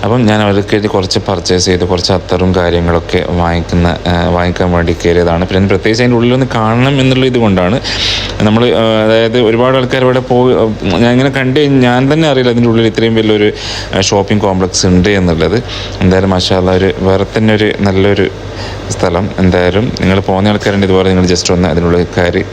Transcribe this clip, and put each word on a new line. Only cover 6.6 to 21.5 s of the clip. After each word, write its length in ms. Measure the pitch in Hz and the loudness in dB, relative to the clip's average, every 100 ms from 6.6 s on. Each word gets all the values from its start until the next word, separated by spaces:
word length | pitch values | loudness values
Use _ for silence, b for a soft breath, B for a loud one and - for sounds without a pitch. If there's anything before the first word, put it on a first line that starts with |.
| 110 117 131 143 | 0 0 0 0
എന്നുള്ള 260 | 131 131 131 | 0 2 0
ഇതുകൊണ്ടാണ് 540 | 123 113 92 90 131 B B B B B - | 2 2 2 0 -2 B B B B B -2
നമ്മൾ, 200 | 107 110 | 0 2
ആ, 400 | 123 107 113 110 | 2 2 0 0
അതായത് 340 | 110 113 113 120 | 2 2 2 2
ഒരുപാട് 360 | 110 113 127 131 | 2 2 2 0
ആൾക്കാർ 260 | 127 131 | 0 0
ഇവിടെ 180 | 127 127 | 2 0
പോയി, 340 | 127 123 127 90 110 107 | 0 2 2 2 0 -2
ഞാൻ 280 | 98 85 117 | -2 0 2
ഇങ്ങനെ 180 | 123 135 | 2 0
കണ്ട് 300 | 131 131 135 | 0 0 0
കഴിഞ്ഞ് 220 | 147 135 | 2 2
ഞാൻ 300 | 123 123 135 | 2 2 2
തന്നെ 160 | 151 160 | 2 2
അറിയില്ല 220 | 131 123 | 2 2
അതിൻ്റെ 180 | 120 120 | 2 2
ഉള്ളിൽ 180 | 113 113 | 2 2
ഇത്രയും 280 | 110 113 | 0 0
വലിയൊരു, 380 | 113 107 107 107 B B B B 92 | 2 2 2 2 B B B B -2
ആ, 40 | |
ഷോപ്പിംഗ് 420 | 98 104 98 107 | 0 0 0 0
കോംപ്ലക്സ് 440 | 101 95 92 - 95 | 0 0 -2 0 2
ഉണ്ട് 220 | 90 92 | 2 2
എന്നുള്ളത്. 540 | 101 90 82 82 107 - B B B | 2 0 0 0 -2 -4 B B B
എന്തായാലും 300 | 92 92 98 | 2 2 2
മാഷാ 260 | 92 87 92 | 0 0 0
അല്ലാ 180 | 92 | 0
ഒരു 200 | 92 95 - | 2 0 0
വേറെ 280 | 92 95 98 113 | 0 0 -2 0
തന്നെ 160 | 110 | 0
ഒരു 180 | 107 107 - | 2 0 0
നല്ലൊരു 480 | 101 95 98 101 - - - B B B - | -2 2 2 2 -2 -4 -12 B B B -10
സ്ഥലം. 400 | - 95 85 101 - | -4 -2 -2 -4 0
എന്തായാലും 540 | 92 90 90 92 110 - | 2 2 2 0 -2 -2
നിങ്ങൾ 200 | 90 98 | 0 0
പോകുന്ന 280 | 95 95 104 | 0 0 0
ആൾക്കാരുണ്ട് 380 | 104 110 101 98 | 0 -2 0 2
ഇതുപോലെ 220 | 92 95 | 2 2
നിങ്ങൾ 140 | 92 | 2
just 280 | 90 87 - | 2 0 0